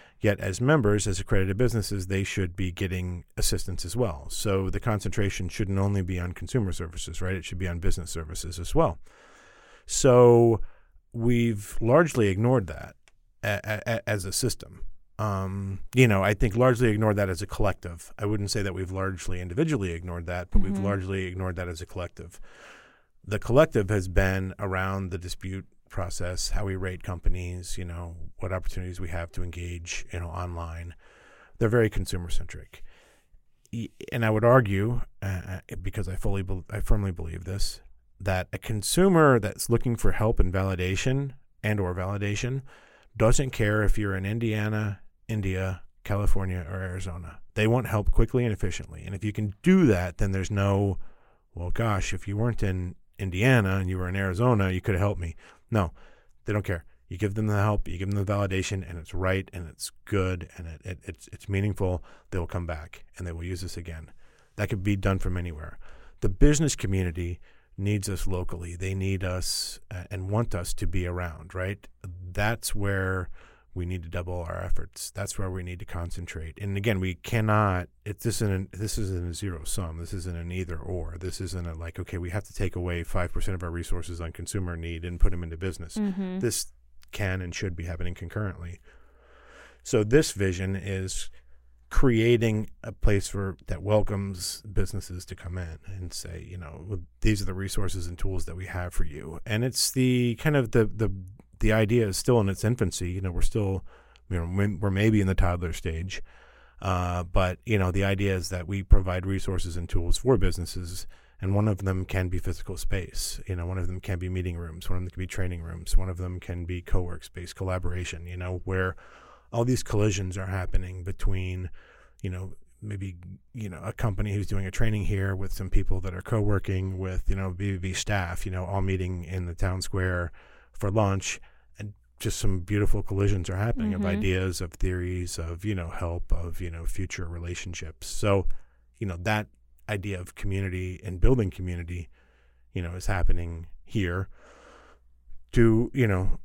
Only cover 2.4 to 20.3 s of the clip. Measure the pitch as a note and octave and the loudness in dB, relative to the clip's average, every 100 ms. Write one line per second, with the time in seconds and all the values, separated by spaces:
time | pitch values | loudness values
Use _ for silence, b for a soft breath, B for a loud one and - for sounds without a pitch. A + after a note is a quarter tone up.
2.4 | F#2 F#2 F#2 F2 F#2+ F#2 F2+ F2 - - | -2 -2 -4 -2 -4 -4 -6 -8 -10 -2
3.4 | - G#2+ - F2 F2+ A#2 A2+ D2 - - | 0 0 -2 -4 -4 -2 -2 -4 -8 -4
4.4 | A2 G2 F#2+ G2+ B2 G#2 G2+ - G2+ - | 0 0 0 -2 0 0 0 0 0 0
5.4 | F2+ - F#2+ G2 G2 G2+ F#2 F#2 F2 F2+ | -4 -4 -2 2 2 2 0 -2 -4 -8
6.4 | - B2+ F#2+ E2+ E2 - - - F#2 F#2+ | -2 -2 0 -2 -6 -8 -8 -4 -2 -2
7.4 | - F2+ F2+ F2 F#2 - E2 E2 D#2 D#2+ | -6 -6 -4 0 4 4 2 -8 -8 -8
8.4 | E2 E2 D#2+ D3+ D#3 D#2 B B B B | -8 -8 0 4 4 2 B B B B
9.4 | B B B B B - C3 B2 B2 A#2+ | B B B B B 4 8 10 12 10
10.4 | A#2 A2 b b b b _ A#2 A#2 A#2+ | 8 4 b b b b _ -2 2 4
11.4 | A#2 G#2+ G2+ - A2+ C#3 E3 C#3 G#2 F#2+ | 2 -2 -4 -2 4 6 4 4 2 2
12.4 | A#2 B2+ F2+ B1+ - - _ _ _ _ | 2 2 0 -8 -12 -18 _ _ _ _
13.4 | G#2 G2+ G#2 G#2+ - A2+ - G#2 F#2+ - | -4 -2 -4 -6 -2 -4 -2 -4 -2 -2
14.4 | B2+ - - - - - - - G#2+ G2 | -2 -2 -10 -10 -8 -10 -14 -6 -2 -2
15.4 | F#2+ G2 G2 G2 - B2 B2 G2 G2 G#2 | -4 -4 -6 -6 0 6 6 6 4 4
16.4 | A#2 G#2 B2+ A#2 A#2+ G#2+ A2 G#2 G2 F2+ | 2 4 4 4 2 4 2 2 0 -2
17.4 | G2+ - G#2 F#2 F2+ E2+ - - G#2 G#2 | -4 0 0 0 -8 -12 -14 -6 -2 -2
18.4 | G2+ A2+ G2 F2+ F2+ F#2+ F#2+ F#2 - F2+ | -2 -2 -2 -4 -6 -4 -4 -4 -4 -4
19.4 | F2+ F#2 D#3+ C#3 F#2+ E2 F2+ F2 E2+ | -2 -2 0 0 -2 -4 -6 -8 -6